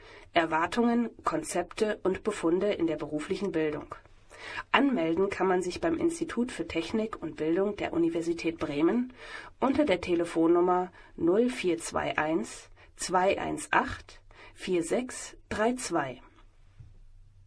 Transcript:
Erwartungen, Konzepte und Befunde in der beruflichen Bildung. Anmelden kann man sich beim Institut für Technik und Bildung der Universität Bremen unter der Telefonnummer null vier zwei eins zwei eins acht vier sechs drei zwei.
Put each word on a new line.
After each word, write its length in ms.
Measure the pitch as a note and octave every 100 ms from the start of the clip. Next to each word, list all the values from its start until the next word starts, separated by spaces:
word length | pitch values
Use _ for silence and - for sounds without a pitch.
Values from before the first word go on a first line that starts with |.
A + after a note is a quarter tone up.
| - - -
Erwartungen, 800 | F3 D#3+ D#3+ E3+ A#3+ A#3 A#3+ A3+ - -
Konzepte 760 | D#3 D#3 F3+ F3+ - G#3+ G#3
und 200 | F3+ F#3+
Befunde 480 | - G#3 E3 F3+ G#3
in 160 | - E3
der 80 | D3+
beruflichen 560 | D3 D3+ D3+ F#3+ G3
Bildung. 440 | D#3+ D#3 D3 - - - - - - - - -
Anmelden 580 | - C#4 G3+ A#3 E3 G3
kann 180 | - F#3
man 140 | F#3
sich 200 | F3+ -
beim 160 | - -
Institut 540 | E3+ - E3 A#3 B3
für 160 | - E3
Technik 540 | E3 D#3+ A3 A3 -
und 160 | D#3+ D3
Bildung 380 | D#3 F3 G3+ G3
der 160 | E3
Universität 680 | E3 E3 E3+ E3 E3+ E3 D#3+
Bremen 520 | D3 C#3+ E3 A#3 B3+ - - - - -
unter 240 | C4 C4
der 160 | G3 F3+
Telefonnummer 920 | F3+ E3+ E3+ E3 E3 F3 F3+ F3+ F#3 - - -
null 340 | E3 G3 B3
vier 300 | B3 F3+ E3
zwei 380 | - D#3 D3 -
eins 520 | D#3 E3 - - - - - -
zwei 440 | - F3+ F#3+ -
eins 280 | D#3 D3 -
acht 500 | D#3+ - - - - - - -
vier 300 | - - F3
sechs 520 | E3 G3+ B3+ - - - -
drei 240 | G#3 A3+
zwei. 480 | B3+ - E3 C3+ - - - - - - - - - - - - -